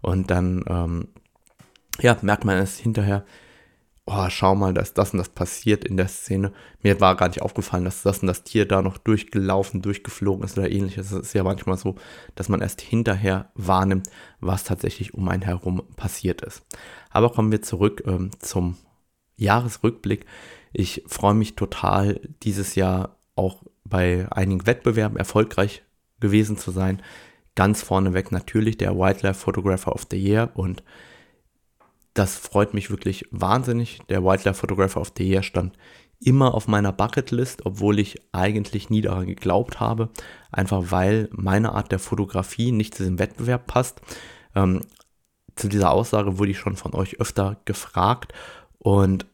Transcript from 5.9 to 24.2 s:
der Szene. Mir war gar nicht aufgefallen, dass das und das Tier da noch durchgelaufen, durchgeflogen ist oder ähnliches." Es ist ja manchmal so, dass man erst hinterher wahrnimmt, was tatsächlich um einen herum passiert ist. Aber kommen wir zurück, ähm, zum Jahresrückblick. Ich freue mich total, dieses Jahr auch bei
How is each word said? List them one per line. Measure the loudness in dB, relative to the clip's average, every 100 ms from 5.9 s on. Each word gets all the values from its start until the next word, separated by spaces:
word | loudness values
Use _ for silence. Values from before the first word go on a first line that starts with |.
| -2
der | -2
Szene. | -4 -4 -2 -2 -6 -20 -2
Mir | 2 6
war | 4 4
gar | 2
nicht | 0
aufgefallen, | -6 -6 -4 -2 -2
dass | -2
das | -2 0
und | -2
das | -2
Tier | -2 0 2
da | 2
noch | 0 -4
durchgelaufen, | 0 0 0 -2 0 0 0 -4
durchgeflogen | -4 -6 -8 -4 -2 -2
ist | -2 -2
oder | -2
ähnliches." | 0 -2 -6 -8
Es | -8 -4
ist |
ja | 0
manchmal | 0 -2 -2 -4
so, | -4 -6 -12 -20 -20 -10
dass | -2
man | -2
erst | -2 -8
hinterher | -2 0 0 0 0 -2 -4 -10
wahrnimmt, | 0 2 4 0 -2 -16 -20 _
was | -4 -4 -2
tatsächlich | -4 -4 -6 -10
um | -4 -2
einen | -2
herum | -2 -4 -2 -4 -6 -8
passiert | -8 -4 -4 -4
ist. | -8 -16 _ -20 -18 -20 -4
Aber | 2 2
kommen | 4 2
wir | 2
zurück, | -2 0 0 0 -4
ähm, | -4 -4 -8
zum | -6 -2 -2 -4 _ _ _ _ _ _
Jahresrückblick. | 2 2 2 0 0 0 -4 -4 -6 -20 -20 -20 _
Ich | -4 -2 -4 -10
freue | 0 4
mich | 4 2 -2
total, | -6 -2 0 2 2 -2 -8 -8
dieses | -4 -4 -4 0
Jahr | 2 2 -2 _ _ -4
auch | -4 -4 -20 _ -4
bei | 0 2 2